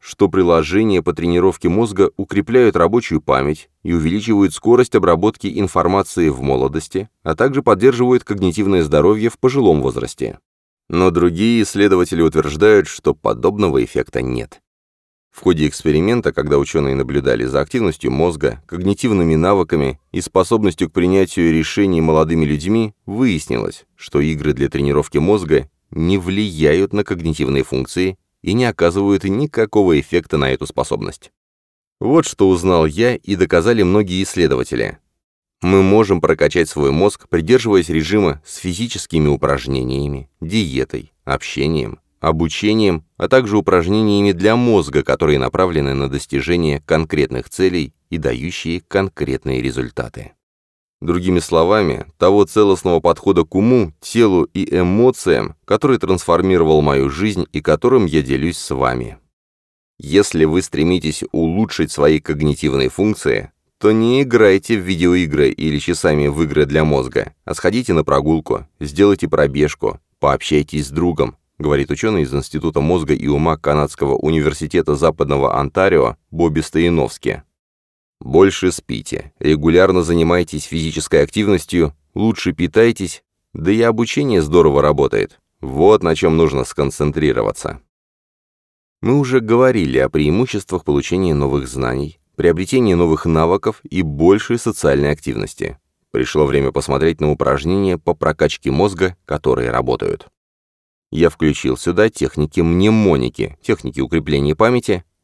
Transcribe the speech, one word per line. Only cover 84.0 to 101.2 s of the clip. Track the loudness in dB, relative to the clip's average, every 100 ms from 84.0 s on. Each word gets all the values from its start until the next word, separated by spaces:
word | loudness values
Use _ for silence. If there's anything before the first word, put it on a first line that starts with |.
| -2 -2 0 0
здорово | 2 4 4 4
работает. | 2 2 0 -2 -4 _ _ _
Вот | -8 2 4 4
на | 2 0
чем | 2 2
нужно | 2 0
сконцентрироваться. | -6 -4 -4 -2 -4 0 0 0 -2 -6 -10 -12 _ _ _ _ _ _ _ _ _ _ _ _
Мы | 0 0
уже | 2 0
говорили | 2 4 4 2 0 0
о | 0
преимуществах | 0 0 0 0 -4 -6 -6
получения | -2 -2 0 -2 0
новых | 0 0 -2 -4
знаний, | -6 -4 -4 -8 -12 _ 0
приобретения | 2 2 0 0 2 2
новых | 2 0 0
навыков | 0 2 0 -2 -8 -8
и | -6
большей | -4 2 4 4 2 -4
социальной | -4 -2 0 2 0
активности. | -2 -6 -8 -8 -8 -12 -12 _ _ _
Пришло | -6 -2 0 2
время | 2 0
посмотреть | -2 -2 0 0 0
на | -2
упражнения | 0 0 -2 -2 -2 -2 -2
по | -4
прокачке | -2 -2 0 -2 -2 -4
мозга, | 0 0 0 -4 -4
которые | -8 -4 -2 -2 -2
работают. | -2 -2 -4 -4 -8 -12 _ _ _ _ _ _ _ _
Я | 0